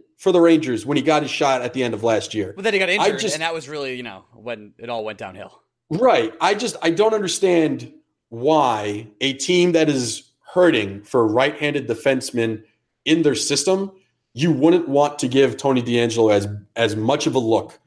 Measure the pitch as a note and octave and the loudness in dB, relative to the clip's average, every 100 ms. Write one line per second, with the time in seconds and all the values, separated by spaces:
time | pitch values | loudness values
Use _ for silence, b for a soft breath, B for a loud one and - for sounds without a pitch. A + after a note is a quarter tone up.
0 | _ _ F#3+ F3+ E3+ D#3+ B2+ A2+ G#2+ C#3+ | _ _ 0 4 6 4 2 -4 -2 -2
1 | C3 D3+ C3+ - C#3+ C3 A#2+ C3 B2 G#2+ | 0 0 -2 -2 0 0 -2 -4 -4 -2
2 | A#2 A2 - G#2+ F#2+ - G#3 G3+ F#3 F#3 | 0 0 -2 -6 -8 -6 -4 -2 0 0
3 | F#3+ G#3 A3 D#3 E3 E3 C3+ D3+ C3+ B2+ | 0 0 -4 -4 -6 -8 -10 -10 -8 -8
4 | A#2+ F#2+ - A2+ A2+ A2+ G#2 _ A#2 A#2 | -12 -16 -20 -16 -12 -12 -14 _ -10 -8
5 | G#2+ G2+ G2+ F#2+ G2 - _ _ - F3 | -8 -10 -14 -14 -18 -20 _ _ -8 0
6 | B3 D3+ A2 - F3+ G#3 A#3 - E3 E3+ | 2 2 0 -2 -2 0 -4 -4 -2 2
7 | A3 A3 F#3 - F#3+ F3 D#3 B2+ - - | 2 0 -2 0 2 2 2 -2 -10 -20
8 | _ _ _ A#2 C3+ D#3 C3 A2 G#2 G#2 | _ _ _ -4 2 2 2 0 -4 -8
9 | A#2 - C3+ C3 - F3+ F3 E3 D3+ C3+ | -12 -6 -6 -4 0 2 4 4 2 0
10 | A#2 - - _ - F3+ F3+ B2+ G2 G2+ | -4 -8 -14 _ -4 4 4 4 -2 -8
11 | - B2+ A2 A2+ C#3+ D3+ D3 C#3+ A#2 A2+ | -2 0 2 2 0 0 -4 -2 -4 -2
12 | C#3 C3+ - A#2+ A2+ A2 b b _ _ | 0 -2 -2 -4 -4 -6 b b _ _
13 | C#3 E3 D3+ A#2+ - C#3+ - F#3+ G3 b | 0 2 2 0 -2 -2 0 -2 -4 b
14 | b _ _ A#2 E3+ C3+ D#3+ F3 D#3+ C#3 | b _ _ -2 0 4 4 4 2 2
15 | C#3+ C#3+ C3 C3 C3 - C#3 B2+ A#2+ A#2+ | 2 0 0 2 2 2 0 0 0 0
16 | A#2 A2+ A2 G2+ G2+ G#2 - A#2 A#2 G#2 | 0 2 4 4 0 -8 -10 -2 -2 0
17 | A2+ D3 D#3 B2+ A2+ A2 - - | -2 0 0 0 0 0 -2 -14